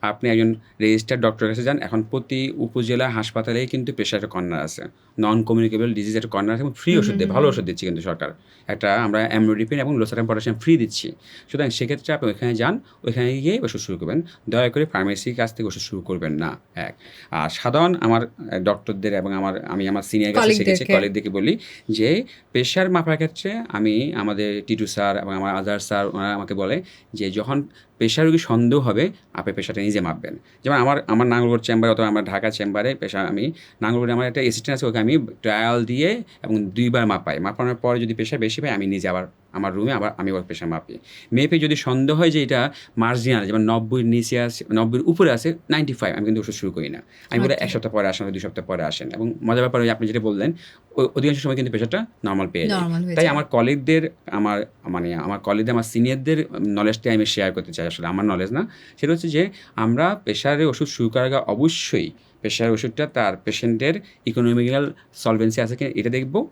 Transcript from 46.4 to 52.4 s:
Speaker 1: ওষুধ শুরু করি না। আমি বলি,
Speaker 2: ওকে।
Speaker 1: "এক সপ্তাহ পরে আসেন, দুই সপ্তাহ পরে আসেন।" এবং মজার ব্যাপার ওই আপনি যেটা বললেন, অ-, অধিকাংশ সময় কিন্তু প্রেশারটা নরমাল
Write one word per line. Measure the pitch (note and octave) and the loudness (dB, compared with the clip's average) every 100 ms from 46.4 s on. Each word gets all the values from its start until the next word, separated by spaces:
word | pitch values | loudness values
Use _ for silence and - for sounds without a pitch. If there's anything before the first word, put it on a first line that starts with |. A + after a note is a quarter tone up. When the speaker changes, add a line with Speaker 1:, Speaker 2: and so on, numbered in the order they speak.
Speaker 1:
ওষুধ | G#2 G2+ | -2 -6
শুরু | F#2+ | -6
করি | F2 D2 | -4 -8
না। | E2 - - - | -10 -16 -20 -4
আমি | A#2 | 0
বলি, | G2 | 2
Speaker 2:
ওকে। | - | 0
Speaker 1:
"এক | - | -2
সপ্তাহ | A#2 G#2+ | -4 -2
পরে | G#2+ G2 | 0 0
আসেন, | F#2 G2 | -2 -6
দুই | F#2+ | -6
সপ্তাহ | F#2+ - F#2 | -8 -8 -6
পরে | F2+ | -4
আসেন।" | D#2 E2 C2 | -4 -6 -8
এবং | - A#2 A2+ | -6 -6 -2
মজার | A2+ A#2+ | 0 2
ব্যাপার | B2 B2 | 2 2
ওই | A#2 | 2
আপনি | A2 A2+ | 2 0
যেটা | A2+ | 0
বললেন, | A2 G2+ B2 E3 - - _ - | 0 0 -2 -2 -12 -20 _ 0
অ-, | C3 - | 0 2
অধিকাংশ | C#3 C#3+ | 0 0
সময় | D3 C3 | -2 -2
কিন্তু | B2 | -2
প্রেশারটা | A2+ A#2 F#3+ A3+ _ G#2 | -2 -2 -2 -4 _ -2
নরমাল | F#2+ | -2